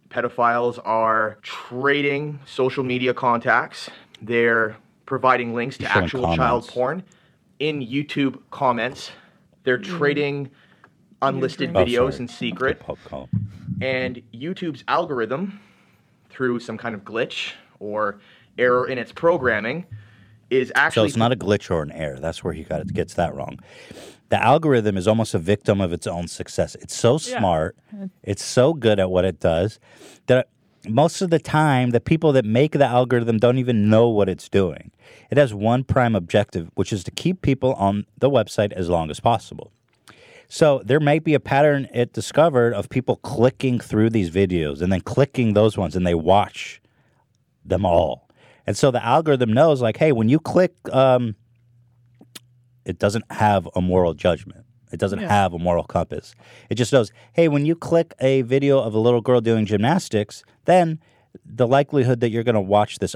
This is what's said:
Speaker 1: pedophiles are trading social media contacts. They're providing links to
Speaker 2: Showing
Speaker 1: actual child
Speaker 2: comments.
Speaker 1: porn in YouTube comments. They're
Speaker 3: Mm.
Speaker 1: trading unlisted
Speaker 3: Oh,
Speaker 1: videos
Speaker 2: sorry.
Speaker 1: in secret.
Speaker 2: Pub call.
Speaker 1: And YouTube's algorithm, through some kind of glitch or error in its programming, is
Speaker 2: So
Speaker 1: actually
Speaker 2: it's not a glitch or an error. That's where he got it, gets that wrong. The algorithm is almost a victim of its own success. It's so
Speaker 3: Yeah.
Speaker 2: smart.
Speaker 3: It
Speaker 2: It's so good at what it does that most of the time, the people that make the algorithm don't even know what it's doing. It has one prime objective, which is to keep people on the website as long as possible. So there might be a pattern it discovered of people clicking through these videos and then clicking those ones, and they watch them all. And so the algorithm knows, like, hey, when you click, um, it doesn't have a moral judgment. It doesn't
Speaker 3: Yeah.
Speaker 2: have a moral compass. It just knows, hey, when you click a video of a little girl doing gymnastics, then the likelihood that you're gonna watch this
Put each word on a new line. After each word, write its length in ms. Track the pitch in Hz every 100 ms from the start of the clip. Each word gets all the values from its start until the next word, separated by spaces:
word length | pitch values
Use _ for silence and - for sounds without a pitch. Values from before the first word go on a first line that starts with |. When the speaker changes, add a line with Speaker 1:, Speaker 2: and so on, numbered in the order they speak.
| _
Speaker 1:
pedophiles 720 | 123 117 - 117 120 120 117 107
are 500 | 113 110 110 110 104
trading 960 | - - - 123 139 143 143 139 151 143 -
social 360 | - 131 143
media 300 | 127 123 127
contacts. 800 | 120 127 117 123 117 156 - - - _ -
They're 540 | 113 117 117 117 107 107 _ _
providing 480 | - 131 127 123 117
links 220 | 117 127 -
to 80 | -
Speaker 2:
Showing 180 | 101
Speaker 1:
actual 180 | 85 98
child 160 | 82 82
Speaker 2:
comments. 320 | 123 120 -
Speaker 1:
porn 320 | 123 127 175 - _ _ _ _ -
in 220 | 151 147 117
YouTube 520 | 139 143 151 139 - -
comments. 600 | - 131 120 120 143 - - _ _ _ _
They're 140 | - 123
Speaker 3:
Mm. 60 | 196 175
Speaker 1:
trading 520 | 143 143 143 143 135 _ _ _ _ _ _ -
unlisted 500 | 135 135 131 - 139
Speaker 3:
Oh, 60 | 98
Speaker 1:
videos 280 | 120 120 131
Speaker 2:
sorry. 40 | -
Speaker 1:
in 60 | 123
secret. 500 | - 123 90 131 156
Speaker 2:
Pub 180 | - -
call. 240 | - 67 64 - - - - -
Speaker 1:
And 400 | 131 127 127 120 -
YouTube's 520 | 117 151 185 170 127 -
algorithm, 720 | - 170 127 110 135 196 - _ _ _ _ _ _ _
through 300 | - 127 120
some 180 | 117 110
kind 160 | 117
of 80 | 104
glitch 500 | 101 110 131 - - - _ -
or 400 | 104 107 104 101 _ _ _ -
error 300 | 123 123 131
in 120 | 127
its 120 | 113
programming, 760 | - 170 170 127 107 110 160 - - - _ - _ -
is 200 | 131 127
Speaker 2:
So 40 | 127
Speaker 1:
actually 320 | 151 120 104
Speaker 2:
it's 80 | 113
not 160 | 117
a 40 | 120
glitch 340 | 90 104 -
or 120 | 85
an 80 | 76
error. 260 | 78 76 65
That's 220 | 78 -
where 80 | 87
he 80 | 78
got 180 | 78 78
it, 120 | -
gets 200 | - 82
that 200 | - 80
wrong. 240 | 69 65 64 - - - - - - -
The 120 | 101
algorithm 540 | 107 151 160 123 104 95
is 120 | 90
almost 260 | 110 110
a 40 | 98
victim 420 | 82 104 - 98
of 120 | 92
its 140 | 85 104
own 220 | 87 85
success. 460 | - - - 80 -
It's 180 | -
so 200 | - 117
Speaker 3:
Yeah. 240 | 151 240 247
Speaker 2:
smart. 360 | 95 80 82 - _ 202
Speaker 3:
It 100 | 190 _
Speaker 2:
It's 220 | - 101
so 280 | - - 131
good 280 | 165 113 101
at 100 | 92
what 140 | 92
it 160 | 92 80
does 400 | 90 82 104 - _ - - - -
that 220 | 127 - _ _ _ -
most 320 | 113 160 -
of 100 | 185
the 100 | 165
time, 500 | - 156 156 131 123
the 100 | 117
people 320 | - 160 160
that 120 | 131
make 280 | 107 113 151
the 120 | 151 131
algorithm 520 | 123 123 123 117 110
don't 200 | 120 131
even 320 | 123 113 104
know 180 | 110 120
what 200 | 107 95
it's 200 | 87 -
doing. 440 | 98 92 73 - _ _ - -
It 60 | 131
has 160 | 135
one 300 | 101 110 123
prime 320 | 131 135 120
objective, 560 | 104 85 107 101 92 85 -
which 160 | 95
is 100 | 101
to 60 | -
keep 320 | - 165 185
people 320 | 131 131 131
on 320 | - 98 101 - -
the 140 | 131
website 420 | 131 104 - 104
as 160 | 95 85
long 220 | 85 80
as 80 | 73
possible. 540 | 117 98 - - - _ _ _ _ - - - _
So 300 | - 156 135
there 180 | 101 143
might 240 | 147 156
be 100 | 160
a 60 | 143
pattern 480 | - 135 151 143 127
it 220 | 120 120
discovered 580 | - - - 165 131 117
of 160 | 101 -
people 280 | 131 123 113
clicking 640 | - 110 123 - 135 120
through 280 | - 107 113
these 200 | 113 87
videos 500 | 87 95 90 76 71
and 100 | 90
then 120 | 95
clicking 500 | - - 139 - 113
those 240 | 101 110 104
ones, 180 | 90
and 120 | 90 90
they 80 |
watch 640 | 85 80 98 98 - - - _ _ _ _ _ _ _ _
them 200 | - 92
all. 420 | 95 85 78 62 _ _ _ _ -
And 80 | 107
so 140 | 143
the 140 | 120
algorithm 480 | 117 143 156 135 120
knows, 300 | 113 160 139
like, 140 | 117 -
hey, 140 | 160
when 160 | 120 110
you 80 | 156
click, 340 | - 175 185 _ -
um, 420 | 135 135 127 117 104 _ _ _ _ _ _ _ _ _ - _ _ _ _
it 140 | - 87
doesn't 260 | 104 107 -
have 380 | - 107 101 82
a 60 | 92
moral 320 | 90 92 87
judgment. 500 | 76 90 82 - - - _ -
It 80 | -
doesn't 220 | 101 104
Speaker 3:
Yeah. 80 | 190
Speaker 2:
have 240 | 101 95
a 60 | 85
moral 260 | 87 85
compass. 500 | - 90 80 76 - _ - - -
It 60 | 107
just 160 | 117
knows, 180 | 135 104 _ _
hey, 140 | - 165
when 180 | 143 147
you 100 | 165
click 380 | - 165 165 -
a 200 | 131 135
video 360 | 117 135 139 135
of 160 | 113
a 40 | 107
little 220 | 117 120
girl 220 | 110 123
doing 240 | 113 113 104
gymnastics, 800 | 104 117 175 - 110 104 - _ _
then 340 | - 180 165 156 _ _ _ -
the 220 | - 117 120
likelihood 540 | 135 139 143 123 120
that 100 | 120
you're 120 | 113
gonna 180 | 117 110
watch 360 | 95 104 104 -
this 160 | 92